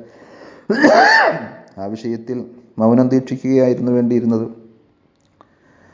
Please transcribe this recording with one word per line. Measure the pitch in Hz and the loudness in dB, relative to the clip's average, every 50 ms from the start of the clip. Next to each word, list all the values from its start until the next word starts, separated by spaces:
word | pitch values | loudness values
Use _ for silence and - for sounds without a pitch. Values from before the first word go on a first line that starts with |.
| - - - - - - - - - - - - - - 214 269 - - 622 698 762 831 906 906 807 - - - 226 - - - - - - | -18 -20 -20 -20 -20 -20 -20 -20 -20 -20 -20 -20 -8 -6 -2 2 4 4 6 6 4 4 4 2 2 0 -2 -4 -8 -14 -16 -20 -20 -20 -16
ആ | 98 95 101 | -14 -12 -12
വിഷയത്തിൽ | 110 110 - 117 117 113 113 127 127 123 110 - - - - _ _ - | -10 -10 -8 -8 -8 -8 -8 -10 -10 -10 -10 -12 -18 -20 -20 _ _ 0
മൗനം | 110 113 120 127 127 127 | 2 2 4 4 2 2
ദീക്ഷിക്കുകയായിരുന്നു | 131 131 131 - 131 131 - 131 131 131 127 127 123 123 120 123 | 2 0 -2 -2 -8 -6 -4 0 2 2 2 2 0 -2 -2 -2
വേണ്ടിയിരുന്നത്. | 123 123 120 117 120 117 120 113 117 110 113 117 - - - - _ _ _ _ _ _ _ _ _ _ _ _ _ _ _ _ _ _ _ _ _ _ _ _ | 0 0 0 0 0 0 0 0 -2 -2 -4 -6 -10 -16 -20 -20 _ _ _ _ _ _ _ _ _ _ _ _ _ _ _ _ _ _ _ _ _ _ _ _